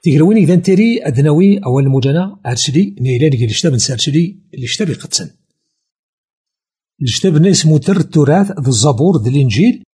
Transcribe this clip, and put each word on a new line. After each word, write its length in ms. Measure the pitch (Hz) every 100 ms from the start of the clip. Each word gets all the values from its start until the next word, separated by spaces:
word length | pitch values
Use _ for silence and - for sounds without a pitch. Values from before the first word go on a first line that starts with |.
تيغروين 340 | 170 139 165 220
إذا 180 | 160 180
تيري 520 | 180 190 226 233 180
أدناوي 500 | 123 147 147 196 202 131
أول 240 | 131 135
مجانا 500 | 135 135 156 185 202 123
أرسلي، 500 | 120 - 135 202 -
نيلان 380 | 127 123 156 139
غير 100 | 117
الشتاب 240 | - 170
نسارسلي، 640 | 123 - 123 - 147 170 - _ 135
الشتاب 260 | 120 - 202
يقدسن. 400 | - - - 78 _ _ _ _ _ _ _ _ _ _ _ _ _ _ _ _ _
الشتاب 360 | 131 - 190 156
ناس 280 | 185 160 156
موتر 320 | 156 - 196
التراث 540 | - 160 143 165 196
ذو 180 | 170 131
الزبور 480 | 117 143 117 165 165
ذو 140 | 113
الإنجيل 520 | 139 135 104 220 - -